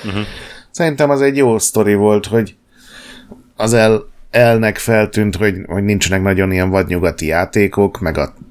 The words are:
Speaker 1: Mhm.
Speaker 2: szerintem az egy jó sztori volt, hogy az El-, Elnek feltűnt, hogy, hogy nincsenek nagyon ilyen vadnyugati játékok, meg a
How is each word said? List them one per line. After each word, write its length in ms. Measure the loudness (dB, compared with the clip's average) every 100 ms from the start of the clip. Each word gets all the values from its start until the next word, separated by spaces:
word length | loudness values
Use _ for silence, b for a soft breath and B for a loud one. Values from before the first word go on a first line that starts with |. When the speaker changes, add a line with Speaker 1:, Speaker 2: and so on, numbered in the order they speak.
Speaker 1:
Mhm. 160 | -8 -8 -8 B B B B
Speaker 2:
szerintem 380 | -4 -2 0 0
az 120 | 2
egy 160 | 2 2
jó 220 | 2 2
sztori 340 | 0 0 2
volt, 320 | 2 2 2 0
hogy 300 | -2 -2 -8 _ B B B B B B -20 _ -6
az 100 | 0
El-, 380 | 2 4 2 -2 -20 -2
Elnek 480 | 2 4 4 0 -2
feltűnt, 580 | 0 0 0 0 -2 0
hogy, 200 | -2 -2 -6
hogy 180 | -4
nincsenek 380 | 0 0 0 0
nagyon 300 | 0 0 0
ilyen 180 | 0 0
vadnyugati 560 | 0 0 -2 -2 -2 -2
játékok, 720 | -2 0 0 0 2 -2 -2
meg 180 | -4 -4
a 160 | -4 -8 -10